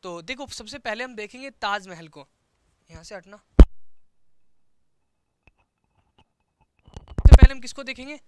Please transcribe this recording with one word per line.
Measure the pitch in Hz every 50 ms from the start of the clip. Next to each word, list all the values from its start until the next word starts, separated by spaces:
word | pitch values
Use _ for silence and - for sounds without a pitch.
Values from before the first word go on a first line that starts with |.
तो | - 185 175 170
देखो, | 165 170 262 247 285
सबसे | 233 - - 233 214 254 285
पहले | - 240 214 220 254
हम | 262 247
देखेंगे | 208 208 208 - 247 262 269
ताजमहल | - _ - 208 202 208 185 190 180 160 165 156
को। | - 147 135 _ _ _ _ _ _ _ _ _ _ _ _ _
यहाँ | 165 160 165
से | - 214
हटना। | 190 170 190 202 208 _ _ _ - - - - - - - - - - - _ - - - - - - - - - - - _ _ _ _ _ _ _ _ _ _ _ _ _ _ _ - _ _ _ _ _ _ _ _ _ _ _ _ _ - - _ _ _ _ _ _ _ - _ _ _ _ - - - - -
सबसे | - - - - -
पहले | - - - 277
हम | 269
किसको | - - - -
देखेंगे? | 269 247 254 226 254 277 302 294 -